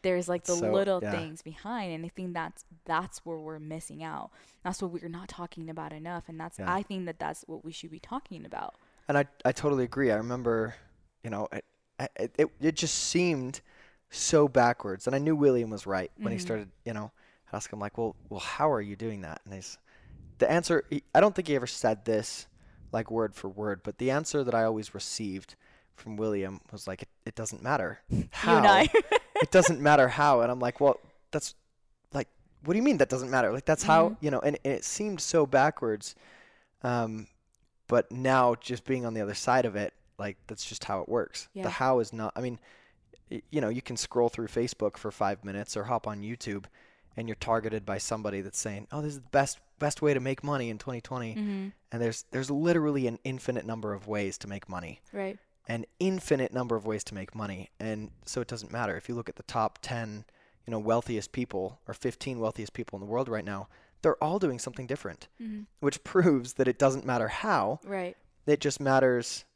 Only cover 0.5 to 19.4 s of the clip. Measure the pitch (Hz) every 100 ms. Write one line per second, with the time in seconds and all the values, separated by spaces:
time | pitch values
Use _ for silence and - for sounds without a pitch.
0.5 | 175 214 202 196 185 208 175 160 165 156
1.5 | 160 202 240 190 160 170 - 180 170 165
2.5 | - - 160 - 160 190 - 170 160 156
3.5 | 156 156 160 - 147 160 151 - _ -
4.5 | _ 180 185 185 170 165 170 190 - 175
5.5 | 170 160 160 151 156 165 170 165 160 165
6.5 | - 185 185 202 190 175 160 151 151 -
7.5 | 160 160 160 165 156 - 262 - 165 -
8.5 | - - _ _ _ - 143 139 _ 127
9.5 | - 151 139 123 139 131 107 117 123 120
10.5 | 113 110 - - _ _ _ 117 104 107
11.5 | - _ _ _ - 135 - 123 - 160
12.5 | - 156 156 160 - - 175 180 147 127
13.5 | 135 _ _ - _ _ - - 156 147
14.5 | 127 120 123 101 95 - 135 147 156 143
15.5 | 127 113 104 98 95 92 - 208 95 90
16.5 | 110 98 _ 117 107 107 _ _ _ _
17.5 | 107 - 107 101 - 113 - - 101 -
18.5 | - 151 127 104 98 113 101 85 78